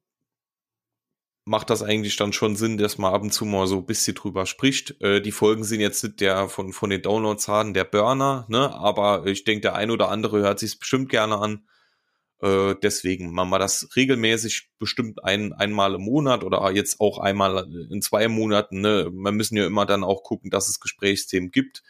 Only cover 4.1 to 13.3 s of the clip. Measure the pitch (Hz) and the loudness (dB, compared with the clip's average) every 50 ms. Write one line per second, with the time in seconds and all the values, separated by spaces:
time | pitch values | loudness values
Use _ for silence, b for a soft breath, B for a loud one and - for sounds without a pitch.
4.1 | 92 - - 101 90 95 95 - - - - 135 135 - - - - - - 101 | -4 -4 -6 -6 -4 -4 -4 -4 -4 0 0 0 0 0 -6 -8 -10 -2 2 4
5.1 | 101 101 101 107 101 - 110 107 110 110 110 104 113 107 104 101 - - - 104 | 4 4 2 -2 -2 2 4 4 4 2 0 -4 0 0 0 0 0 -2 -6 -6
6.1 | 104 - 101 95 95 95 98 92 - - 95 95 - - 110 98 98 90 87 95 | -4 0 0 2 2 2 0 -2 -4 -8 -10 -8 -6 -6 -2 -2 -2 -2 0 0
7.1 | 104 110 110 107 104 107 - - 104 107 107 107 92 95 92 - - 104 104 120 | 0 2 2 0 -2 -2 -2 0 0 0 0 2 0 -2 -2 0 2 2 2 4
8.1 | 135 135 135 139 135 127 113 107 110 127 139 131 - - 90 104 98 104 101 104 | 2 2 0 0 0 -2 -4 -2 0 0 0 0 -2 0 0 0 2 4 2 2
9.1 | 101 87 78 98 98 - - 110 107 104 107 95 90 - 104 113 117 104 101 92 | 2 2 0 -2 -2 -2 0 -2 -2 0 0 -2 0 0 0 0 2 2 2 0
10.1 | 98 107 110 107 104 104 101 98 101 - 110 104 - - - - 131 131 135 131 | 0 -2 -2 0 2 2 4 2 2 0 -4 -8 -8 -8 -4 -2 0 0 0 0
11.1 | - 113 107 110 107 101 107 107 107 104 _ _ _ _ _ _ _ _ _ _ | 0 2 2 2 0 -2 -2 -4 -4 -6 _ _ _ _ _ _ _ _ _ _
12.1 | _ _ _ _ _ - - 98 98 95 98 98 95 - - 104 101 - - 92 | _ _ _ _ _ -4 0 2 2 2 2 2 0 0 0 -2 -2 0 -2 -2
13.1 | 98 90 90 85 | -4 -4 -6 -6